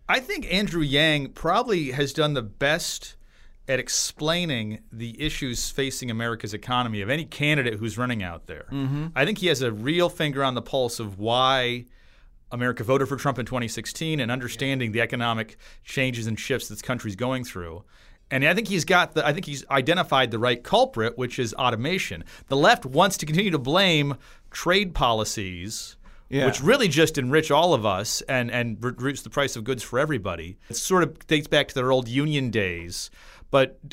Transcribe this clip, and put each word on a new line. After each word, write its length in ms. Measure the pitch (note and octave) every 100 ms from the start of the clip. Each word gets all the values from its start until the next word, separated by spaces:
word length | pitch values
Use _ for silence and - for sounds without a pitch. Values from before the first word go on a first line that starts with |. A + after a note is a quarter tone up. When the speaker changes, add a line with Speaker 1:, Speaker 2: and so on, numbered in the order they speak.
| -
Speaker 1:
I 120 | B3
think 260 | B3 F#4 F3+
Andrew 300 | F#3 F#3+ E3
Yang 480 | D3 C#3+ D#3+ D3 C3+
probably 580 | - D#3+ G3+ B3 F3+ C3+
has 220 | C3+ C#3
done 220 | D#3 D3+
the 80 | C#3
best 760 | G#2 - C#3 E3 - - - - - - - - -
at 140 | B2+
explaining 1000 | B2 - - - D#3 F3 E3 A#2+ G#2+ G#2+ -
the 280 | A2+ A#2 A2+
issues 500 | D3+ - C3 A#2 -
facing 400 | - C#3 - B2
America's 420 | A2+ A#2 A2+ G#2
economy 460 | G#2+ - B2 A#2+ G#2
of 100 | G2
any 140 | D#3
candidate 500 | D3+ - D3 D3+ A#2+
who's 240 | G#2 A2+ G#2
running 240 | B2 A2
out 240 | F2+ E2+ -
there. 200 | D2+ -
Speaker 2:
Mm-hmm. 380 | C#3 C3+ D3 D#3+ C3+
Speaker 1:
I 80 |
think 140 | E3+ G#3+
he 100 | F3
has 140 | B2+
a 100 | B2
real 360 | G#2 C3 F3 F3
finger 360 | E3+ D3+ C3+
on 100 | C3+
the 80 | A#2+
pulse 380 | - C#3 A#2+ -
of 180 | G#2 F#2+
why 680 | A2 B2 C3 C3 B2 A#2+ B2 - - - - - -
America 300 | A#2+ B2 A#2+
voted 240 | A2 C3+ C3+
for 60 |
Trump 240 | C3+ C#3+ B2+
in 80 | A2
twenty 220 | B2 A#2
sixteen 500 | A#2 - - D#3+ D3+
and 100 | A#2
understanding 600 | B2+ A#2+ - C3+ C3 A#2
the 100 | A2+
economic 560 | A#2 B2+ A#2 A2+ A2 - - -
changes 420 | - C#3 C3 A#2 A2+
and 100 | G#2+
shifts 280 | - B2 -
this 160 | G#2
country's 320 | - B2 A2
going 300 | F#2+ B2 C3
through. 400 | B2 F#2 E2+ D#2+ - - - - _
And 160 | C3+
I 100 | D3+
think 120 | F#3 G3
he's 180 | F#3
got 300 | C3+ F3+ E3
the, 100 | D#3
I 80 | D3
think 140 | D3 D3
he's 180 | C#3+ -
identified 600 | C#3 B2+ F3+ D#3 C3+ B2
the 60 | A2
right 200 | B2 A#2+
culprit, 560 | - - C3 A2+ A2 -
which 220 | B2 -
is 160 | A2+
automation. 720 | - B2 A2+ C#3+ F#3+ - E2 - - -
The 80 | C#3
left 280 | F#3 A#3+
wants 320 | B2+ C#3 F#3+ -
to 80 | D3+
continue 260 | E3 G#3+
to 60 | D3
blame 580 | B2 F3+ F#3+ D#3 C#3+ - - - -
trade 440 | - E3+ G3 F#3+
policies, 1040 | D3 B2 A2 G#2+ A2 F#2+ F2 G2 - - - - - -
Speaker 2:
Yeah. 180 | C#3 C3
Speaker 1:
which 140 | -
really 280 | D#3+ C#4 G3
just 300 | C#3+ D#3+ D3
enrich 320 | B2 D#3 D#3
all 200 | C#3+ F3
of 120 | B2+ G#2
us 340 | F#2+ A2 -
and, 280 | - B2+ A#2+
and 320 | A#2+ A#2 G#2+
re-, 100 | A#2+ B2
reduce 260 | C3+ C3
the 80 | G#2+
price 240 | C#3+ C3+ A#2
of 60 |
goods 180 | A2 A#2
for 140 | - A#2+
everybody. 580 | D#3 B2 F#2+ E2 E2 - -
It 80 | -
sort 260 | - F#3
of 200 | D#3 - -
dates 180 | D3+ -
back 200 | D3+ C#3
to 60 |
their 180 | C3+ B2+
old 160 | C3 A2+
union 420 | C3 D3+ C#3+ B2
days. 600 | G#2+ F#2 E2+ E2+ - - - - - -
But 280 | C3+ F3 - C#3+